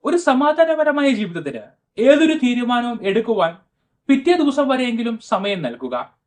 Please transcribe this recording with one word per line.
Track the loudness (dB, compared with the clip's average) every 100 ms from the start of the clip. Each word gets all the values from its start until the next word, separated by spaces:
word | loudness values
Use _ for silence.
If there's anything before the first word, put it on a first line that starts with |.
ഒരു | 0 0
സമാധാനപരമായ | 2 2 2 2 2 2 0 2 0
ജീവിതത്തിന് | 0 -4 -6 -10 -12 -16 _ _ 0
ഏതൊരു | 4 6 4 2
തീരുമാനവും | 0 0 -2 -2 -2 -6
എടുക്കുവാൻ | -2 -2 -2 0 0 -2 _ _ _ _ 0
പിറ്റേ | 0 2
ദിവസം | 2 2 0 0
വരെയെങ്കിലും | 0 -2 -2 -4 -8
സമയം | -4 -4 -2 -4
നൽകുക. | -6 -8 -8 -8 -10 _